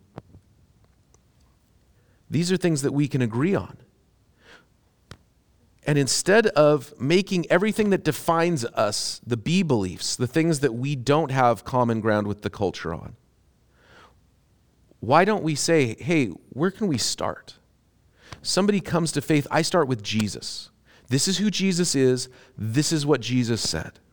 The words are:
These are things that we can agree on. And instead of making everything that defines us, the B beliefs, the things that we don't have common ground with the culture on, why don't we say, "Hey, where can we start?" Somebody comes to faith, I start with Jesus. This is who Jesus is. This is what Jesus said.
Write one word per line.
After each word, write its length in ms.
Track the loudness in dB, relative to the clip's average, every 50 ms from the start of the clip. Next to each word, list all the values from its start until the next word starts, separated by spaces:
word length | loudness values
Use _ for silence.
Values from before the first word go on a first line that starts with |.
| _ _ -20 -20 -20 _ -20 -20 _ _ _ _ _ _ _ _ _ _ _ _ _ _ _ _ _ _ _ _ _ _ _ _ _ _ _ _ _ _ _ _ _ _ _ _ _ -4
These 220 | -4 -2 0 0
are 60 | 0
things 240 | 0 2 0 0 0
that 100 | -2 -2
we 160 | 0 0 0
can 140 | 0 0 0
agree 340 | 0 0 0 0 0 0 0
on. 220 | -2 -4 -6 -14 -20 -20 _ _ _ _ _ _ _ _ _ _ _ _ -20 -20 -20 _ _ _ _ _ _ _ _ _ -20 -20 _ _ _ _ _ _ _ _ _ _ _ _ _ -2
And 140 | 0 2
instead 500 | 2 2 2 0 0 2 4 4 4 4
of 460 | 4 4 6 6 6 6 2 0 -6 -10 -4
making 500 | 0 2 2 2 2 2 -2 -2 2 2
everything 400 | 2 2 2 2 0 2 2 2
that 140 | 2 2 0
defines 600 | -2 -2 -2 0 0 2 2 2 2 0 0 -2
us, 540 | -4 0 0 0 0 0 -4 -6 -6 -8 -8 -6
the 120 | -6 -4
B 260 | -4 0 0 2 2 2
beliefs, 520 | 2 2 0 0 -2 -6 -8 -8 -6 -4
the 120 | -4 -4
things 320 | -2 0 0 2 2 0 2
that 140 | 0 -2 -2
we 220 | -2 -6 -6 -6
don't 360 | -4 0 2 2 2 2 0
have 320 | 2 2 4 4 2 0 -2
common 380 | -4 0 0 2 2 0 0
ground 260 | 0 0 2 2 0
with 160 | -2 -4 -6 -6
the 60 | -8
culture 440 | -4 -2 -4 -4 -4 -4 -8 -8 -8
on, 220 | -8 -10 -16 -18 -20 _ _ _ _ _ _ _ _ _ _ _ _ _ _ -20 -20 -20 -20 _ _ _ _ _ _ _ _ _ _ _ _ _ _ _ _ _ -8
why 260 | -2 2 4 4 4
don't 180 | 4 2 0 -2
we 120 | -2 -2
say, 400 | -2 0 2 4 4 2 2 -2 -6
"Hey, 280 | -2 0 2 2 2 0 -4 -10 -16 -12
where 220 | -6 -4 -4 -4
can 160 | -2 -2 -4
we 100 | -2 -2
start?" 580 | -2 -2 -4 -4 -4 -4 -6 -6 -8 -14 -20 -20 _ _ _ _ _ _ _ _ _ _ _ _ _ -20 -20 -20 -12 -6
Somebody 360 | -2 0 0 2 2 2 0
comes 320 | 0 -2 -2 -2 0 0
to 100 | -2 -4
faith, 240 | 0 0 0 0 0 0
I 100 | -2 -2
start 260 | 0 2 0 0 0
with 140 | 0 -2 -4
Jesus. 680 | -4 -4 -2 -2 -2 -2 -4 -8 -12 -12 -12 -12 -14 -18 _ _ _ _ _ _ _ -2
This 180 | -2 0 0
is 100 | 0 0
who 140 | 0 0 -2
Jesus 420 | 0 0 0 0 2 0 0 0 2
is. 360 | 2 4 4 2 0 -4 -10 -14 -20 -20 _ -12
This 340 | -10 -6 -2 0 0 0 0
is 140 | 0 0 2
what 160 | 2 0 0
Jesus 400 | 0 0 0 0 0 0 0 -2
said. 380 | -2 -4 -4 -6 -8 -10 -16 -20 _ _